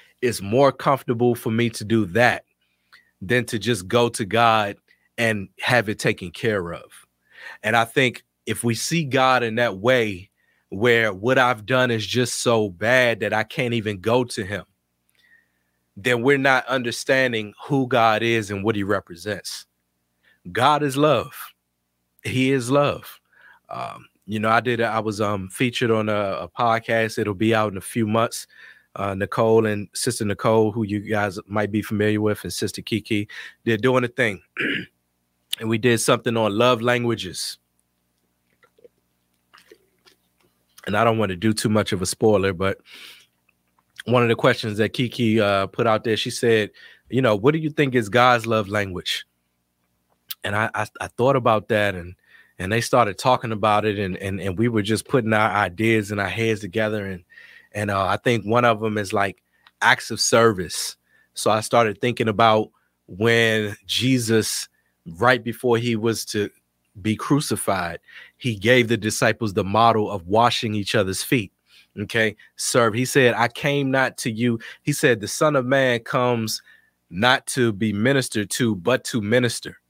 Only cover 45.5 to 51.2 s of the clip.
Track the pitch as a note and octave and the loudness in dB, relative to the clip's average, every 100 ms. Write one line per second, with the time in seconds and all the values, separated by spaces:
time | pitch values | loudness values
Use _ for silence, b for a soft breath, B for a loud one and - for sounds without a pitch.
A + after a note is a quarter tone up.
45.5 | G2 G2 - A#2 A2 A#2+ G#2 B2 - A#2+ | 2 0 0 0 2 0 -2 -2 0 2
46.5 | A2 G#2 B B B _ A#2+ B2+ G#2 A#2+ | 2 2 B B B _ 0 2 2 2
47.5 | D#3+ D#3 D3 C#3+ B2 G#2 A#2+ B2 A#2+ A2 | 0 -2 -2 0 0 2 4 4 4 2
48.5 | A2 F#2+ G#2 G2 F2 - - - _ _ | -2 0 -4 -4 -6 -8 -8 -10 _ _
49.5 | _ _ _ _ _ _ _ - - - | _ _ _ _ _ _ _ -20 -12 -6
50.5 | G#2 A2 - G#2+ - F2+ - | -2 -2 -4 -8 -8 -10 0